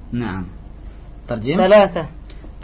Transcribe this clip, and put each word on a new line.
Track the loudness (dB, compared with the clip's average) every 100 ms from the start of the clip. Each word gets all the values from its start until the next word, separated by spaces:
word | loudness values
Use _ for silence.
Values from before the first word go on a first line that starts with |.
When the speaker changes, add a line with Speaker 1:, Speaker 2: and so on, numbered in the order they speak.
| -8
Speaker 1:
Naam. | -4 -4 -4 -6 -12 -16 -16 -16 -16 -16 -16 -8
Tarjim? | -4 0 2
Speaker 2:
Thalatha. | 8 8 8 2 -6 -10 -16 -16 -16 -10